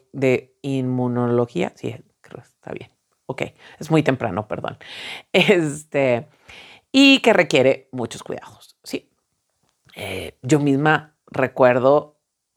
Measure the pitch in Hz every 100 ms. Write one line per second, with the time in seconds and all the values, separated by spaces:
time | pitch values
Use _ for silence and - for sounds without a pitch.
0 | _ 131 131 123 - _ 139 135 127 127
1 | 123 120 120 120 120 - - - 120 110
2 | - _ - - - _ - - - _
3 | _ _ - 127 - _ - - 156 160
4 | 156 127 117 90 107 - - - - -
5 | - - - 196 156 185 156 147 - 147
6 | 135 120 - _ - - - - _ 269
7 | 277 262 240 196 156 143 127 135 _ 123
8 | 120 - - - - - - _ - -
9 | - _ _ _ _ _ _ _ _ -
10 | 98 92 80 - 127 151 143 135 156 156
11 | - _ - - 131 - 127 123 127 147
12 | 147 _ _ _ _